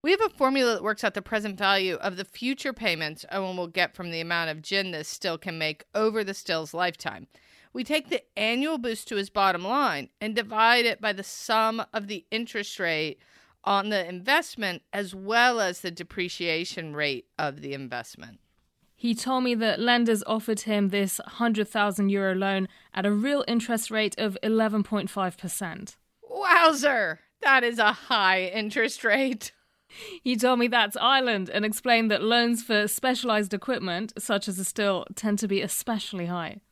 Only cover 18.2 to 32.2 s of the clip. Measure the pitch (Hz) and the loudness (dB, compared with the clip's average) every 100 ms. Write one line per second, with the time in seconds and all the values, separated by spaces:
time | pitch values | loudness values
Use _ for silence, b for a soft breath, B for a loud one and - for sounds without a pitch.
18.2 | - - _ _ _ _ _ _ 233 233 | -20 -20 _ _ _ _ _ _ -2 0
19.2 | 254 262 254 233 220 180 233 240 233 214 | 0 0 2 2 0 2 2 4 4 2
20.2 | - 220 220 214 - 208 196 202 190 - | 0 -2 0 -4 0 0 2 2 0 -2
21.2 | - - 233 214 208 220 208 196 196 196 | -10 -2 0 2 0 0 0 2 0 2
22.2 | 190 185 196 190 190 b b - 196 208 | 2 0 0 0 -2 b b -2 0 2
23.2 | 254 285 - 233 233 226 - 220 208 - | 2 0 2 -2 0 -2 -2 -2 -2 0
24.2 | 220 190 - 220 220 214 196 214 196 - | -4 -2 0 2 4 2 0 -2 -2 -2
25.2 | 185 175 180 - 185 160 - - _ _ | -4 -4 -10 -8 -8 -10 -14 -18 _ _
26.2 | 453 494 392 349 330 285 285 247 185 156 | -12 -4 6 8 8 6 2 2 0 -4
27.2 | _ _ 302 262 240 233 214 - - 233 | _ _ 6 6 6 4 4 4 0 4
28.2 | 190 190 185 208 214 208 220 - 233 214 | 6 4 2 -2 -2 0 0 0 2 4
29.2 | 269 233 - _ _ _ _ B 427 359 | 4 0 -8 _ _ _ _ B -16 -6
30.2 | 254 240 247 254 240 233 208 208 240 269 | -2 2 4 4 4 4 2 2 4 4
31.2 | 254 208 185 - 214 214 254 233 226 208 | 4 0 -2 -2 -2 -2 2 4 4 2